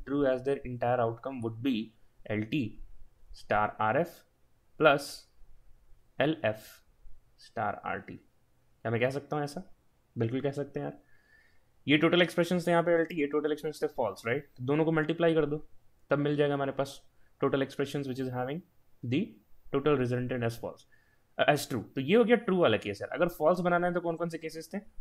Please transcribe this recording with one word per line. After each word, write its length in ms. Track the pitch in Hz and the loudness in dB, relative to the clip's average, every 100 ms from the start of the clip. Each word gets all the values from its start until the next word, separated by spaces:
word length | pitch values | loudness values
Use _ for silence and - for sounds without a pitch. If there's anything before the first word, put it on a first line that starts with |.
| - | -4
true 140 | 143 135 | 0 2
as 140 | 127 131 | 2 0
their 120 | 139 123 | -2 -4
entire 300 | 120 120 123 117 | -2 0 2 0
outcome 360 | 117 135 135 | -2 -8 -6
would 160 | 113 110 135 | -6 -2 -2
be 100 | 110 113 - - - - | 0 -2 -10 -20 -16 -6
L 160 | 107 110 | -4 -2
T 100 | 156 110 - - - - _ - - | -4 -4 -8 -14 -14 -16 _ -20 -14
star 240 | - 104 107 - | -2 0 0 0
R 100 | 107 131 | 0 0
F 160 | 175 - _ _ _ _ _ - | -2 -6 _ _ _ _ _ 2
plus 300 | 151 139 - - - _ - - - - - - _ - | 4 4 0 -14 -20 _ -20 -20 -20 -20 -20 -20 _ 0
L 160 | 143 160 107 | 0 2 -2
F 200 | 107 - - _ _ - - - _ - | -2 -8 -20 _ _ -14 -14 -16 _ -12
star 260 | - 104 - | -4 -4 -4
आर 160 | 92 95 | -6 -8
टी। 140 | 95 | -8
क्या 800 | - - _ _ _ _ _ 117 | -16 -18 _ _ _ _ _ -4
मैं 80 | 113 | 0
कह 100 | 123 | 0
सकता 260 | 139 143 151 | -2 -4 -4
हूँ 80 | |
ऐसा? 240 | 143 - - - _ _ _ 117 | -4 -8 -14 -18 _ _ _ -4
बिल्कुल 240 | 117 131 | -2 -2
कह 100 | 139 | -4
सकते 300 | 139 139 143 | -4 -6 -8
हैं 60 | 143 | -8
यार। 120 | 147 _ - _ _ _ _ _ _ - | -10 _ -20 _ _ _ _ _ _ 2
ये 100 | 147 | 4
टोटल 240 | 165 175 | 6 4
एक्सप्रेशंस 440 | 175 - 170 180 175 | 4 2 0 0 2
थे 40 | |
यहाँ 120 | 170 | 2
पे 100 | 170 | 4
एल 120 | 170 | 2
टी, 160 | 160 175 | 2 0
ये 60 | 143 | 0
टोटल 260 | 147 147 | 0 0
एक्सप्रेशंस 300 | 147 156 147 | -2 -4 -4
थे 40 | 151 | -4
फॉल्स, 280 | - 110 95 113 | -2 -4 -2 -2
राइट? 220 | 135 - - | -2 -4 -8
तो 80 | |
दोनों 200 | 123 147 | 0 2
को 80 | 160 | 2
मल्टीप्लाई 420 | 160 151 170 170 | 2 0 2 4
कर 120 | 160 147 | 4 2
दो, 100 | 151 - - - _ - | -2 -8 -20 -20 _ -2
तब 80 | 139 | 0
मिल 180 | 147 147 | 2 2
जाएगा 180 | 147 | 2
हमारे 180 | 143 139 | 0 -2
पास 280 | 131 139 - - - - - | -2 -4 -8 -20 -20 -20 -2
total 200 | 139 139 135 | 0 2 0
expressions 420 | - 139 147 135 | -2 -4 -4 -4
which 120 | 127 | -4
is 80 | 131 | -4
having 260 | 127 127 156 - _ _ - 120 | -4 -4 -6 -10 _ _ -12 -2
the 80 | 135 226 - _ - - | -2 -2 -6 _ -20 -4
total 220 | 139 151 143 | 0 2 2
resultant 460 | 123 123 127 127 117 | 2 0 -2 -2 -2
as 100 | 117 | -4
false, 240 | 92 - _ _ _ _ _ - | -8 -12 _ _ _ _ _ 0
uh, 80 | - | 2
as 180 | 147 - | 2 0
true। 140 | 120 - | -6 -6
तो 60 | - | -4
ये 160 | 135 220 | 2 4
हो 80 | |
गया 120 | 220 240 | 6 4
ट्रू 220 | 233 185 | 4 4
वाला 180 | 147 104 | 4 4
केस 240 | 104 101 | 0 -6
यार। 140 | 101 131 | -6 0
अगर 120 | 175 | 0
फॉल्स 320 | - 156 180 | 2 2 4
बनाना 260 | 175 175 175 | 2 2 2
है 80 | |
तो 60 | 175 | 0
कौन 160 | 170 165 | -2 -2
कौन 120 | 170 | -4
से 100 | 165 | -6
केसेस 320 | 160 160 - | -10 -12 -10
थे? 40 | 196 - - | -12 -10 -12